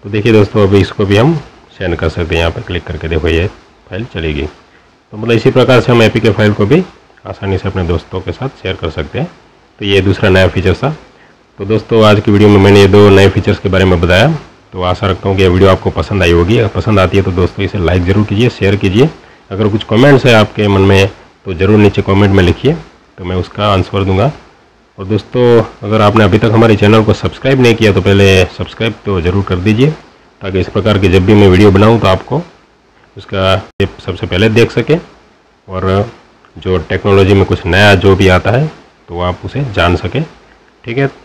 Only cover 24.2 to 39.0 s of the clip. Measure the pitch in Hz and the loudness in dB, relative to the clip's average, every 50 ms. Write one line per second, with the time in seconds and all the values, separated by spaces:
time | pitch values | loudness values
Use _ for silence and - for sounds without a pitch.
24.2 | 110 143 151 - - _ _ _ _ _ _ _ _ _ _ - 98 95 107 104 | -2 -2 -4 -8 -20 _ _ _ _ _ _ _ _ _ _ -16 -8 -4 -4 -6
25.2 | - - - 127 123 120 120 117 107 - - - - 104 107 110 107 104 104 113 | -6 -6 -2 0 2 4 4 2 2 -2 -8 -14 -8 -4 0 2 2 2 2 2
26.2 | 104 98 87 - - - 110 113 113 113 107 98 107 101 110 110 107 110 120 - | 2 2 2 2 0 2 2 2 4 4 2 2 2 2 2 2 2 0 -2 -2
27.2 | - 98 - - - 135 139 135 127 120 113 110 110 107 95 98 92 104 98 98 | -4 -8 -10 -6 -2 -2 0 2 2 2 2 2 0 0 0 0 0 0 2 4
28.2 | 98 98 95 95 90 - - - 90 - - - 110 113 104 - - 104 98 92 | 4 4 4 2 0 -2 -4 -12 -12 -12 -10 -6 -6 -6 -6 -8 -8 -6 -6 -2
29.2 | 80 90 92 101 98 - 92 90 90 107 107 110 131 156 156 - - - _ _ | -2 -2 -2 -2 -4 -4 -6 -4 -2 -2 0 0 0 -2 -2 -6 -16 -20 _ _
30.2 | _ _ _ _ - 98 92 95 90 - - - - 110 104 98 101 90 87 95 | _ _ _ _ -12 -6 -4 -4 -4 -4 -4 -4 -2 0 0 0 0 2 2 2
31.2 | 90 98 107 104 101 98 90 92 107 104 92 92 104 107 117 113 101 98 92 85 | 2 4 4 4 6 4 4 4 4 4 4 4 4 4 2 2 2 0 -2 -2
32.2 | - - 127 147 175 - _ _ _ _ _ _ _ _ _ _ _ _ _ - | -4 -6 -6 -6 -6 -8 _ _ _ _ _ _ _ _ _ _ _ _ _ -20
33.2 | - - - 98 95 95 95 95 - - _ _ 98 92 - - - - 90 - | -16 -10 -6 -2 0 0 0 -2 -4 -10 _ _ -6 -6 -6 -14 -12 -12 -10 -10
34.2 | - 85 - 90 107 113 107 113 117 - - - 113 - 147 180 175 - - _ | -8 -6 -2 0 0 0 2 2 0 0 0 -6 -2 -2 -2 -4 -4 -12 -20 _
35.2 | _ _ _ _ _ _ _ _ _ - 92 92 92 95 95 101 104 117 - - | _ _ _ _ _ _ _ _ _ -12 -10 -6 -4 -2 0 -2 -2 -4 -8 -20
36.2 | _ _ _ _ _ _ _ - - 92 92 87 78 - 95 92 - 104 98 98 | _ _ _ _ _ _ _ -12 -6 -4 -4 -4 -4 -6 -8 -4 -2 0 2 2
37.2 | 98 95 101 98 92 87 92 85 - 85 85 95 104 104 101 92 92 98 95 92 | 4 4 4 2 2 0 -2 -4 -2 -2 0 2 4 4 2 4 2 2 2 2
38.2 | 101 92 90 87 - 98 107 127 156 156 - - - _ _ _ | 2 2 2 0 0 -2 -2 -2 -2 -4 -8 -14 -20 _ _ _